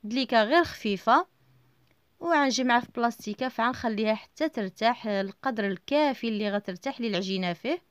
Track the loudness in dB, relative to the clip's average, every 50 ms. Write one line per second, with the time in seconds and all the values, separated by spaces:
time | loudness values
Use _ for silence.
0 | -8 -4 -2 -2 0 4 4 4 4 6 6 4 4 4 -4 -4 -2 -2 -2 0
1 | 2 4 4 4 4 _ _ _ _ _ _ _ _ _ _ _ _ _ _ _
2 | _ _ _ _ -2 0 2 4 4 2 2 0 0 2 2 0 0 -2 _ -2
3 | -2 -2 -2 -4 -10 -10 -6 -4 -4 -4 -2 -2 -2 -2 -2 -2 -4 -4 -2 0
4 | 0 0 0 -2 -4 _ _ -4 -4 -4 -2 -4 -6 -6 -4 0 0 0 0 0
5 | -4 -4 -2 -2 -4 -4 -8 _ -6 -4 -2 -2 -2 -2 -4 -4 _ 0 2 2
6 | 2 2 0 -2 -4 -4 -2 -2 -2 -2 -2 -2 -4 -6 -12 -8 -8 -10 -6 -4
7 | -4 -2 -2 -2 -2 -2 -2 -2 -2 -4 -4 -4 -4 -4 -4 -4 _ _